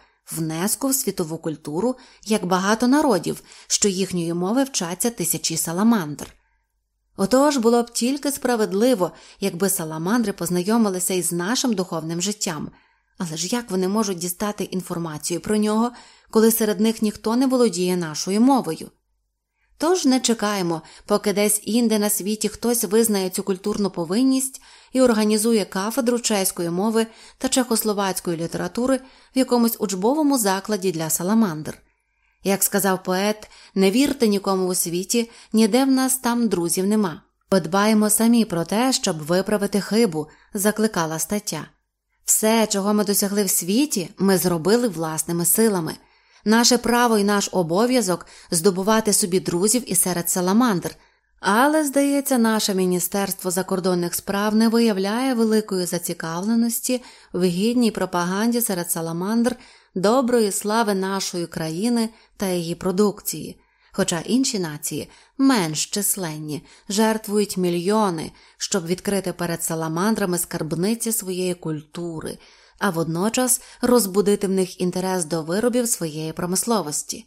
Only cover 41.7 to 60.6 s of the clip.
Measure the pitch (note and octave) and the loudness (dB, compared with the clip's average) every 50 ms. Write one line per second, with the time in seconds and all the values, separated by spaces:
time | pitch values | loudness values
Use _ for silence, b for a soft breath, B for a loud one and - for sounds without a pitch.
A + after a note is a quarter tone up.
41.7 | _ _ _ _ _ _ _ _ _ _ _ - - - - A3 A3 A3+ A3 G#3+ | _ _ _ _ _ _ _ _ _ _ _ 0 2 4 4 4 4 4 4 2
42.7 | - G3+ F#3 G#3 G#3+ G#3 G#3 F#3 G3+ G3 G#3 F#3+ G3+ G#3 G#3 F#3 - - F3+ E3+ | 0 0 0 2 2 2 2 2 2 0 0 0 0 0 0 0 0 -2 0 0
43.7 | G3+ B3 D4+ D4 - G#3 E3 - - - F#3 G3 F#3+ F3 D#3 F3+ F3 E3 D3+ F#3 | 2 2 2 2 0 -4 -4 -6 -4 0 2 4 4 4 4 2 0 0 2 2
44.7 | G#3+ A#3+ A#3+ A#3 E3+ D#3 E3 D#3+ D#3+ D#3+ - - E3+ E3+ E3+ E3 - - A3+ A3+ | 2 4 2 0 -2 -4 -6 -4 -4 -6 -4 -4 -2 0 0 2 2 4 2 2
45.7 | G3+ F3+ D#3+ D#3 - - b b b b b b b b b G#3 A3 A#3 A#3+ A3+ | 2 0 -2 -6 -8 -12 b b b b b b b b b 2 4 4 6 4
46.7 | B3 A#3 A#3+ - A#3+ A#3+ B3 A#3+ A3+ G#3 G3 G3+ G#3 G3+ G3 - - - F3 D#3 | 4 2 2 0 2 2 4 4 4 2 2 2 2 0 0 0 -2 -2 0 0
47.7 | E3 G3 A#3 B3 B3+ B3+ A3 F#3 F3 E3+ B B B B B B F3+ E3 D#3+ G3+ | 2 2 2 2 2 2 2 0 -2 -4 B B B B B B -4 2 2 2
48.7 | F3+ F#3 F#3+ G#3 A3 A3 A3 G#3 F#3+ - G#3+ F3+ F3 F3+ - - E3 F3 F#3 A3 | 2 2 2 2 2 2 2 2 0 0 0 0 0 -2 0 -2 0 0 2 2
49.7 | A#3 B3+ A3+ - G3 - - F#3 F3 F3 E3+ - - F#3+ F3+ F#3 G3 A3 B3+ B3+ | 2 0 -2 -2 -2 -2 0 0 -2 -2 -2 -2 -2 0 0 2 4 4 4 4
50.7 | G3 E3+ - D#3+ - b b b b b b b b _ - F#3 G3+ A3+ C4 D4 | 2 0 -2 -6 -10 b b b b b b b b _ -2 0 2 4 4 4
51.7 | D4+ D#4 D#4 C#4 B3+ C#4 C#4 C#4 C#4 C#4+ C#4 - C4+ A#3+ A3+ A3+ A3 G#3+ G#3 - | 4 2 0 2 2 2 2 2 2 0 0 0 2 2 4 2 2 2 0 0
52.7 | G3 F#3 F#3 F3+ F3+ F3+ F3+ - - G3+ G3 F#3+ F#3 - - F#3 F3 F#3+ F#3 - | 0 0 0 2 0 0 -2 -2 -2 -2 -2 -4 -4 -6 -6 -4 -2 -2 -2 -2
53.7 | F#3+ F#3 E3+ F#3 F3+ F3 F3 F3 - - - - G3 G3+ G#3 G#3+ G#3+ A3 A3+ A3+ | -4 -2 0 0 0 0 0 -2 -4 -6 -6 -4 -4 -2 0 0 2 4 4 4
54.7 | A3+ A#3 A#3 A3+ G#3 F#3+ G3 G3 G#3+ A#3+ C4 C4+ B3+ A3+ A3+ A3 A3 G#3+ G#3+ - | 4 4 2 2 2 0 -2 -2 -2 -2 -2 0 0 0 2 2 2 0 0 0
55.7 | F#3+ F#3 F3+ E3+ - E3+ - - E3+ - - D#3+ E3 F3 F#3+ G#3+ A#3 A3+ A#3 A#3 | -2 -4 -2 -2 -4 -4 -6 -6 -8 -8 -8 -8 -6 -4 -2 0 2 2 2 0
56.7 | A#3 - - - B3+ A#3+ B B B B B B - F3+ F3+ F#3 E3+ F3+ G3+ A#3 | -2 -4 -4 -4 -4 -4 B B B B B B -2 0 0 0 2 2 0 2
57.7 | A#3+ B3+ A#3+ A3 G#3+ F#3+ F#3 F3+ - F3 F3 F3 F#3+ G3 A3 A#3+ A#3 A#3+ G#3+ - | 2 2 2 2 2 0 -4 -2 -2 -2 -2 0 -2 0 0 0 0 0 -2 -2
58.7 | G3 F3 E3+ - - E3+ E3 E3 E3 E3+ F3+ G3+ A3+ A#3 A#3 B3 A#3+ B B B | -2 -4 -4 -4 -4 -4 -4 -4 -4 -4 -2 0 0 2 2 0 -2 B B B
59.7 | B B B B _ F#3+ F3 G3+ A#3 C4+ C4+ A#3 B3 A#3+ A3 G3+ F#3 - | B B B B _ 0 2 4 4 4 4 2 2 2 2 2 0 -4